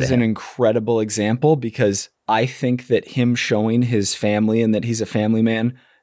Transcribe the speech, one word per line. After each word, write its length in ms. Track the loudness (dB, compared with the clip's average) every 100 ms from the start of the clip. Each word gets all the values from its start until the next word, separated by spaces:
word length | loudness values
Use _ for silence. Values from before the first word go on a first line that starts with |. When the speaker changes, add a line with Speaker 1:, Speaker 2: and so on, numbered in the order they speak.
Speaker 1:
is 40 | 0
Speaker 2:
to 60 |
Speaker 1:
an 60 | 2
Speaker 2:
him. 100 | 2
Speaker 1:
incredible 720 | 0 -6 -2 0 2 0 -2
example, 560 | -2 -2 -2 0 2 2
because 520 | -2 -2 0 0 -6 _ -2
I 200 | 0 0
think 400 | -2 -2 -2 0
that 200 | -2 0
him 260 | 0 0
showing 480 | 0 0 0 2 0
his 320 | 2 0 -2
family 480 | -2 0 2 2 2
and 120 | 2
that 100 | 0
he's 180 | -2 -4
a 40 | -4
family 360 | -2 0 2
man 360 | 2 0 -2 -4 _ _